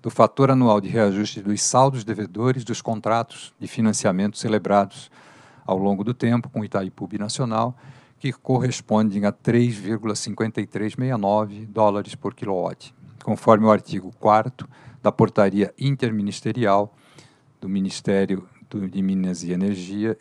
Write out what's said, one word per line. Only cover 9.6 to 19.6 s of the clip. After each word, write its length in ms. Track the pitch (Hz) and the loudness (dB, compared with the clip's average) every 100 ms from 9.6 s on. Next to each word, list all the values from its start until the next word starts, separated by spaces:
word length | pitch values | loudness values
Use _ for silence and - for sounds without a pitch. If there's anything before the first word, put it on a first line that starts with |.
| 120 104 | 2 0
vírgula 400 | 95 110 110 104 | -6 -6 -4 -6
cinquenta 440 | - 98 113 113 | -6 -4 -4 -4
e 60 | 101 | -6
três 300 | 98 107 - | -4 -6 -4
meia 220 | 131 120 | -4 0
nove 480 | 98 104 107 104 107 | 2 2 0 -6 -8
dólares 480 | 110 107 101 98 - | 0 2 2 -4 -8
por 180 | 101 | -10
quilowatt, 600 | - 107 92 87 90 - _ - - | -8 -6 -4 -4 -8 -18 _ -20 -12
conforme 420 | - 107 - 107 110 | -6 0 4 6 6
o 60 | |
artigo 400 | 104 - 101 92 - | 4 2 -10 -10 -2
quarto 480 | 110 107 120 - - - - - | 2 4 2 -8 -18 -20 -20 -4
da 80 | 104 | -2
portaria 600 | - 104 - 98 98 98 - | 2 2 4 2 2 -2 -2
interministerial 1160 | 135 135 120 110 101 - 117 110 107 98 104 _ _ - - _ _ _ | -4 -2 -2 -2 -4 -4 -6 -2 2 2 0 _ _ -20 -20 _ _ _
do 80 | 95 | -6
Ministério 800 | 98 95 - - 98 98 95 - _ - | -2 -2 -4 0 0 2 -2 -8 _ -12
do, 180 | 107 95 | -8 -6
de 140 | 95 | -2
Minas 400 | 95 95 92 87 | 0 0 0 -4
e 80 | 87 | -4
Energia 680 | 90 | -2